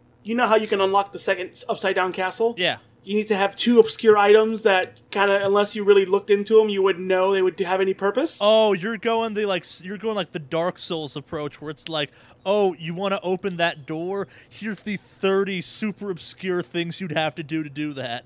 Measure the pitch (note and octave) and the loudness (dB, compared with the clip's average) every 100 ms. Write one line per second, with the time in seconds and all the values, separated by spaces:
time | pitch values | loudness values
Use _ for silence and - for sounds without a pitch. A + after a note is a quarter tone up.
0 | _ _ G3 A#3 A3+ A3 G#3+ G3+ F#3+ G3 | _ _ -6 0 4 4 2 0 2 2
1 | G3 F3+ - F#3 F#3 - - F#3+ G3 F#3+ | 0 -4 -2 -2 -4 -12 -8 -4 0 0
2 | F#3 F#3 F#3 F#3 A3+ A#3 F3 A2 _ _ | -2 -2 -4 -2 -2 0 -2 -2 _ _
3 | - G#3 G#3 G3 G3 - A#3 A#3+ A3 - | -4 -2 0 0 0 0 2 6 6 4
4 | A3+ G#3+ G3+ G#3+ A3 A3 G#3+ F#3 F#3 - | 4 6 8 6 4 0 2 2 0 -10
5 | - G#3 G3 G3 G3 G3+ G3+ G#3+ G3+ G3+ | -10 0 2 2 2 2 0 -2 4 6
6 | F#3 G3 G3+ G3+ G3+ A3 G#3+ G3 F#3+ F3+ | 6 0 2 0 4 4 4 2 0 0
7 | F#3 F#3 F#3 G3 F#3 F3+ F3+ F#3+ F#3+ F#3 | 0 2 2 2 0 0 -2 0 0 0
8 | G3 A3+ D#4+ - G#3 A3 G#3+ F#3+ G3 A3 | -2 0 -2 0 2 4 4 2 -4 -6
9 | A#3 A3+ A3+ G#3 G#3 F3+ - - F3+ G3 | -2 -2 -2 -4 -2 -4 -6 -14 -12 -8
10 | A3 G#3+ E3 E3+ C3+ E3 F3 - - E3 | -6 -6 -6 -8 -6 -2 -2 -4 -8 -6
11 | D3+ D3 - D#3+ D3 - D3 D3+ - D#3 | -8 -10 -10 -8 -8 -10 -14 -12 -8 -4
12 | C#3+ _ - _ F#3+ G#3 G3 E3 D#3+ E3+ | -6 _ -20 _ 0 2 2 0 -8 -6
13 | G3 F#3+ F3 F#3 G3 F3 E3+ D#3 C3+ D#3+ | -2 -2 -2 -4 -4 -2 -2 -2 -8 -8
14 | F3 G3 F#3 - - - G#3+ G3 A3 F#3+ | -6 -6 -8 -12 -20 -12 -8 -8 -6 -8
15 | - - F#3+ G3 G3 F#3+ - - G#3+ - | -10 -4 0 2 0 -2 -6 -6 -6 -6
16 | G3+ F3 - - F#3 F3+ E3 F3 E3+ - | -8 -8 -10 -8 -4 -4 -4 -6 -6 -6
17 | F#3+ E3 D#3 - C#3+ D#3+ D3+ C#3 D3+ C3+ | -6 -2 -4 -6 -8 -6 -6 -8 -8 -6
18 | B2 A#2+ | -8 -8